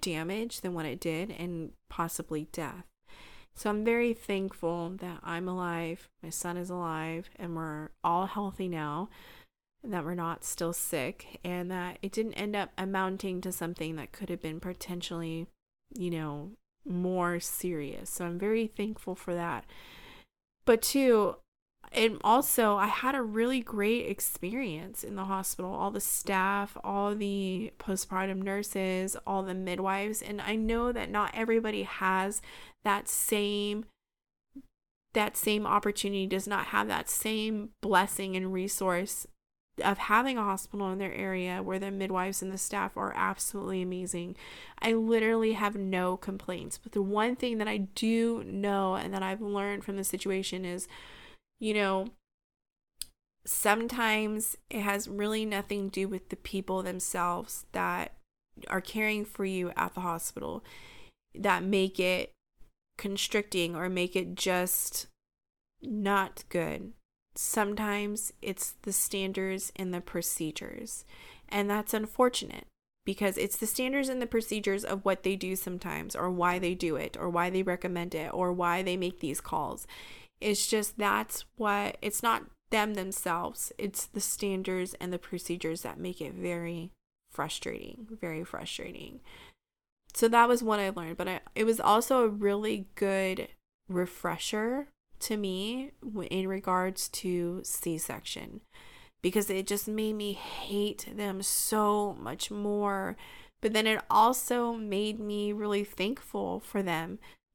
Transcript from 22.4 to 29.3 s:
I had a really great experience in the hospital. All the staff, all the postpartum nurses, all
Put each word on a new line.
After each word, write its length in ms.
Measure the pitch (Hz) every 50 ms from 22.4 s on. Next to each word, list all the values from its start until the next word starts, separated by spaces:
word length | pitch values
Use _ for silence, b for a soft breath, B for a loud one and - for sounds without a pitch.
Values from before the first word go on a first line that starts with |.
| 277 - - - 226 208 208
I 120 | 202 196 208
had 260 | - - - 254 277
a 80 | 269
really 380 | 240 214 208 220 233 247 269 254
great 500 | 226 - 226 208 202 214 233 240 - -
experience 920 | 202 - - - - - - 180 220 262 269 202 156 156 170 190 233 -
in 120 | - - 202
the 80 | 190 190
hospital. 480 | 190 190 190 185 - - - 185 180
All 180 | 196 - 190 202
the 100 | 208 202
staff, 760 | - - - - - - 196 185 185 196 202 202 202 208 - - -
all 300 | - 196 202 202 202 208
the 580 | 214 208 202 196 196 196 185 185 185 220 - - -
postpartum 640 | - - 190 185 - - 185 185 190 196 190 190
nurses, 720 | 196 196 196 202 202 - - 196 190 185 185 185 185 196 - - -
all 160 | -